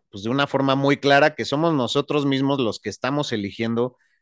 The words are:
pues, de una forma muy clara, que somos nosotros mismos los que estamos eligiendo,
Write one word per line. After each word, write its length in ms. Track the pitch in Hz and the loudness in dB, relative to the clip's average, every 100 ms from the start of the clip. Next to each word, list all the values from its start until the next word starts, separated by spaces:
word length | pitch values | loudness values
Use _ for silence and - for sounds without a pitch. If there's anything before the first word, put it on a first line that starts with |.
| _ | _
pues, 140 | 104 | -8
de 60 | 104 | -4
una 160 | 135 143 | -2 0
forma 280 | 135 139 | 0 0
muy 240 | 135 139 143 | 2 2 2
clara, 360 | 143 143 151 | 4 4 4
que 100 | 151 | 2
somos 300 | 110 143 165 | -4 0 0
nosotros 500 | 151 117 143 139 147 | 0 0 0 0 0
mismos 360 | 143 135 139 139 | 0 0 0 0
los 200 | 117 95 | 0 -4
que 80 | 107 | -8
estamos 440 | - 127 143 147 | -6 -4 -2 -2
eligiendo, 640 | 110 101 - 113 117 123 - _ _ | -4 -6 -4 -2 -2 -2 -6 _ _